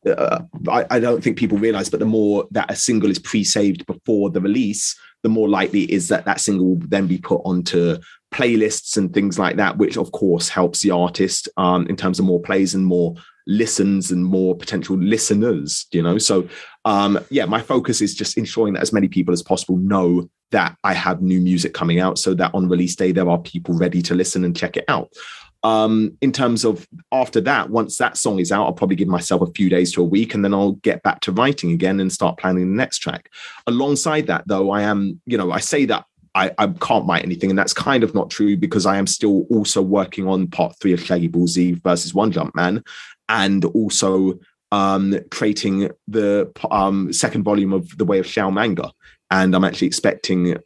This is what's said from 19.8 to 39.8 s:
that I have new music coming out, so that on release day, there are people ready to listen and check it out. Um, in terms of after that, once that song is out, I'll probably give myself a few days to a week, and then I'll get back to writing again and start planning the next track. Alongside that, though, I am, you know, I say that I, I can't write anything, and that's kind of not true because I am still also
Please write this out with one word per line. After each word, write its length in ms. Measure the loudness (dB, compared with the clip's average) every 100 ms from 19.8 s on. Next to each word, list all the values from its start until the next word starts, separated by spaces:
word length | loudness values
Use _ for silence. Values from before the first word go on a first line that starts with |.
| 2 2 2 2 -2 _ _
that 260 | 0 0 -2
I 100 | -4
have 280 | -2 -2 0
new 200 | 2 2
music 320 | 2 2 0
coming 260 | -2 0 2
out, 180 | 0 0
so 160 | -2 0
that 180 | 0
on 160 | 0 0
release 260 | 2 0 0
day, 160 | 0
there 180 | 2 2
are 100 | 0
people 380 | -2 -10 -4 0
ready 240 | 0 0
to 120 | 0 0
listen 280 | 0 -2 -2
and 100 | -2
check 220 | -4 -6
it 80 | -2
out. 240 | -2 -4 -14 -20 -20 -20 _
Um, 540 | 0 2 2 2 0 0
in 100 | -2
terms 340 | 0 0 2 0
of 220 | -2 -8 -20 _
after 280 | -2 0 0
that, 280 | 0 0 0
once 280 | -2 -2 -2
that 200 | -2 0
song 220 | -2 0
is 120 | 0
out, 140 | 2 0
I'll 80 |
probably 220 | 0 0 0
give 120 | 0
myself 340 | 0 0 0
a 100 | 0
few 180 | 0 2
days 220 | 2 2
to 80 | 0
a 40 | 2
week, 280 | 2 0
and 100 | 0
then 100 | 0
I'll 200 | 2 0
get 300 | 0 -2 0
back 160 | -2 -2
to 100 | -2
writing 400 | 2 2 2 0
again 280 | 0 0 0
and 120 | -2
start 260 | 0 -2 0
planning 300 | -2 0 0
the 60 | -2
next 220 | -2 -4
track. 300 | -8 -10 -14 -20 -20 -10 -4
Alongside 600 | 0 0 0 0 0 0
that, 160 | -4 -2
though, 240 | 0 2
I 100 | 0
am, 360 | 0 0 -2 -4 -4
you 120 | -2
know, 140 | 0
I 80 | -2
say 260 | -2 0 0
that 200 | 0 -4 _ _
I, 180 | -2 -2 0
I 100 | -2
can't 380 | 0 0 0 2
write 160 | -2 -2
anything, 240 | -2 0
and 100 | 2
that's 140 | 0
kind 300 | -2 0 2
of 120 | 2 0
not 140 | -4
true 260 | 0 0 2
because 280 | 2 2 2
I 120 | 0
am 80 | 0
still 400 | 0 2 2 2
also 300 | 0 0 0